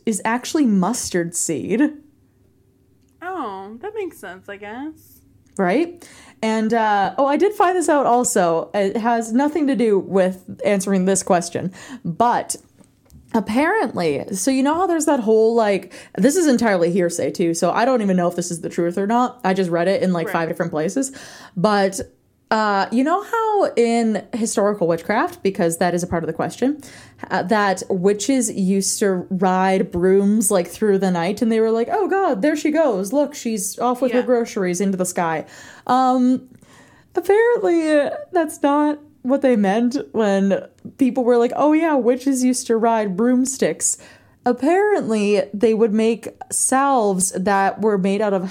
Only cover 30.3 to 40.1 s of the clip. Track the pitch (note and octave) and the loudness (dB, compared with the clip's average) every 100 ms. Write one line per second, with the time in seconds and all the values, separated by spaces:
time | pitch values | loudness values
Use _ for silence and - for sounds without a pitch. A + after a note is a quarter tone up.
30.3 | G#3+ G#3+ G3 F3 - G#3+ F#3+ F#3+ F3 E3+ | 2 2 0 0 -2 0 2 2 0 -2
31.3 | C#4+ A3+ A3+ A3 A3+ A#3+ G#4 F4+ F#4+ F#4 | -2 0 2 2 0 0 -2 0 0 0
32.3 | G3+ D4+ D4+ D#4+ D#4 D#4 F#3+ G3 C#4+ C#4+ | 0 0 0 0 2 2 0 -2 -2 -2
33.3 | C#4+ A#3+ A3 F#3 - A#3+ B3 C4 A#3+ A#3+ | -4 -6 -6 -6 -4 -2 0 0 0 2
34.3 | B3 A#3 A3 F#3 F3 G3+ F#3 F#3 - E3 | 0 0 -4 -4 -2 -2 -2 -4 -2 -2
35.3 | D#3+ - - - - - B3+ B3+ B3+ B3 | -2 -8 -16 -20 -12 -2 0 2 2 2
36.3 | B3+ - - - - - _ _ F#4 F4 | 0 -4 -20 -20 -20 -20 _ _ -6 0
37.3 | G4+ A#4 A#4 F#4+ E4+ D#4 D4+ C4+ - - | 2 4 2 2 0 2 2 0 -4 -4
38.3 | F4+ D#4 - C#4+ D4 D4+ D4 - _ B3 | -2 -2 0 0 2 2 -2 -8 _ -2
39.3 | C4+ C4+ A3+ G3 G#3+ A#3+ C#4 - | 2 4 4 2 2 0 -2 -4